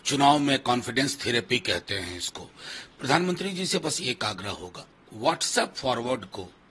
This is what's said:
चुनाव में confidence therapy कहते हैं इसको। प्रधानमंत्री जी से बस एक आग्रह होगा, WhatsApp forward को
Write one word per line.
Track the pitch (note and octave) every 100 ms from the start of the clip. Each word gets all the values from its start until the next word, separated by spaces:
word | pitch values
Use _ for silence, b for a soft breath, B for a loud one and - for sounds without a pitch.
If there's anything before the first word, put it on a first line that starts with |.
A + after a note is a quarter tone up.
चुनाव | - C#3 C#3 D3
में | C#3+ C3
confidence | B2 B2 B2 A#2 C#3 -
therapy | A#2+ A#2 - B2
कहते | A2+ G#2 -
हैं | G2 F2+ F2
इसको। | - - F2+ - B B B -
प्रधानमंत्री | C3 E3 F3+ F3+ G3
जी | F3+ F#3
से | F3+
बस | D#3 -
एक | B2+ A#2+
आग्रह | G#2+ F#2+ G2+
होगा, | F2+ F2+ - - - - A2
WhatsApp | C#3 D#3+ - A#3 -
forward | - C3 A#2 A#2+ B2+ F#2
को | G2 F2+ - -